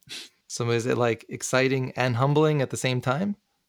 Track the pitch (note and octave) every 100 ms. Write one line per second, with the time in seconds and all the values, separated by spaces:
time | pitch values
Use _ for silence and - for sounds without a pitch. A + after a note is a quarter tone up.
0 | - - - _ - - A#2+ A#2 A#2 A#2+
1 | A#2+ A2 - B2+ - B2+ C3 C3 B2+ -
2 | B2+ A#2 C#3 D3 D#3 D3+ B2+ - C3 B2+
3 | B2 C3+ G3+ G#3 _ _